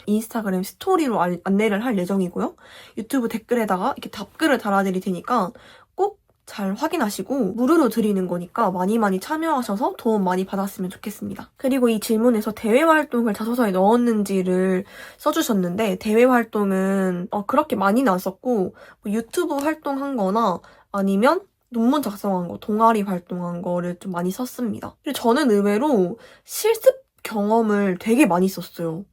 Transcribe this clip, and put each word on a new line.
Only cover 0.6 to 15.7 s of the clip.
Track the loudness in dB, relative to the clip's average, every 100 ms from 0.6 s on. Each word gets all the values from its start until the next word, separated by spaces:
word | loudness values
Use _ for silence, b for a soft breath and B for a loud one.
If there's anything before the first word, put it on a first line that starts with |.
스토리로 | -6 -6 0 2 2 0
알-, | 0 -2
안내를 | 0 2 2 0
할 | 0 -2
예정이고요. | 0 -2 -2 -4 -6 -8 B B B -12
유튜브 | -4 -2 -2
댓글에다가 | -6 -4 -2 0 -2 -2 -6
이렇게 | -10
답글을 | -12 -14 -2 2 2
달아드릴 | 2 0 0 -2
테니까 | -4 -6 -2 -2 -2 -6 B B B -4
꼭 | -4 -4 _ _ -18
잘 | -6 -6
확인하시고, | -2 -2 0 -2 -4 -4 -2 -2
무료로 | 0 2 4 4
드리는 | 2 0 0 -2
거니까 | -4 -6 -2 -2
많이 | 0 0 2
많이 | 2 0
참여하셔서 | -4 -4 -2 -2 -2 -2 -4 -2
도움 | 0 0
많이 | 0 0 -2
받았으면 | -4 -6 -6 -8
좋겠습니다. | -8 -14 -12 -12 -12 -16 _
그리고 | -2 2 2
이 | 0
질문에서 | 0 2 4 2 -2
대외 | -4 2 4
활동을 | 4 4 2 0 0
자소서에 | -2 -2 0 2
넣었는지를 | 4 4 6 4 2 0 0 2 2 2 0 -4 B B B
써주셨는데, | -2 0 2 2 0